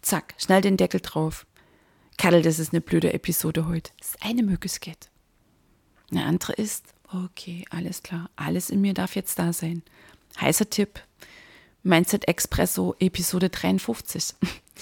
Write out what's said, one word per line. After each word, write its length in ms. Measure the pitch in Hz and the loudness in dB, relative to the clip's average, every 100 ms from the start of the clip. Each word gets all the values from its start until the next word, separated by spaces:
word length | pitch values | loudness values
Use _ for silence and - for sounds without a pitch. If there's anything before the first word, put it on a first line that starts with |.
Zack, 340 | - 170 - - | 0 -2 -4 -10
schnell 240 | - 190 | 4 6
den 160 | 196 190 | 6 4
Deckel 220 | 180 185 | 2 0
drauf. 480 | - - 160 - - _ _ _ _ _ _ - | -4 -4 -4 -6 -16 _ _ _ _ _ _ -2
Kadel, 240 | 185 170 | 6 6
das 180 | 165 160 | 6 2
ist 140 | 160 | 0
eine 80 | 170 | -2
blöde 320 | - 170 165 | 2 2 2
Episode 540 | - - 165 160 160 160 | -2 -2 -2 -2 -2 -2
heute. 240 | 165 - _ | -4 -6 _
Das 120 | - | -14
ist 120 | - | -10
eine 220 | 208 240 | -4 0
Möglichkeit. 680 | 214 175 190 - - 160 - _ _ _ _ _ _ _ _ _ _ | 2 0 -2 -8 -10 -16 -20 _ _ _ _ _ _ _ _ _ _
Eine 140 | 175 - | -4 0
andere 260 | 175 - | 0 0
ist, 420 | - 214 - - _ _ | -4 -4 -6 -12 _ _
okay, 500 | 185 180 - - 175 - | -8 -8 -10 -14 -12 -10
alles 340 | 170 175 180 | -8 -8 -8
klar, 260 | - 170 170 - | -10 -10 -10 -8
alles 340 | 151 165 - | -4 -2 -2
in 120 | 196 | 0
mir 120 | 196 | 0
darf 220 | 190 185 - | 0 -2 -4
jetzt 240 | - - | -6 -2
da 140 | 170 | -2
sein. 280 | 170 165 170 - - - - _ - | -2 -4 -6 -10 -20 -20 -20 _ -2
Heißer 300 | - - 214 | 0 2 0
Tipp, 320 | - 202 - - _ - - - - _ _ | 0 -2 -2 -20 _ -20 -20 -20 -20 _ _
Mindset 440 | 180 165 180 202 - | 4 4 6 2 2
Expresso, 680 | 170 - - 180 - 180 - | 0 0 0 0 0 -2 2
Episode 500 | 185 - 170 180 185 | 0 0 -2 0 0
dreiundfünfzig. 840 | - - 190 - 226 - 175 - - 185 - _ - | 0 0 0 0 -6 -6 -6 -6 -2 -4 -4 _ -18